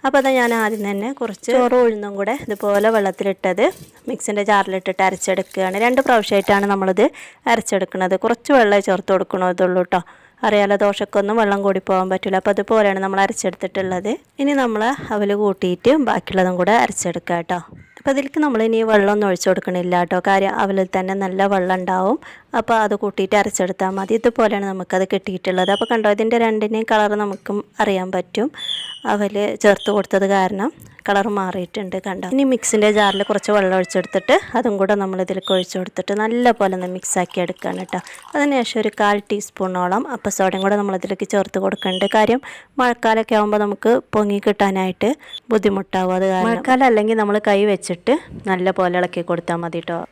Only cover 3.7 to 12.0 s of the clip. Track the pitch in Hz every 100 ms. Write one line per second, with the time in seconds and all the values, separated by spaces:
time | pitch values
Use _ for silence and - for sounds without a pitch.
3.7 | - - - - 240 - 208 202 208 196
4.7 | 190 185 185 190 185 - 190 180 - 190
5.7 | 190 233 254 269 233 208 202 196 202 202
6.7 | 196 190 185 254 - - - - 226 -
7.7 | 196 185 185 185 190 220 233 - 277 214
8.7 | 202 196 185 - 190 - 190 185 180 185
9.7 | 180 180 185 - - - _ 220 208 202
10.7 | 202 202 196 202 208 202 220 208 202 196
11.7 | 190 - 190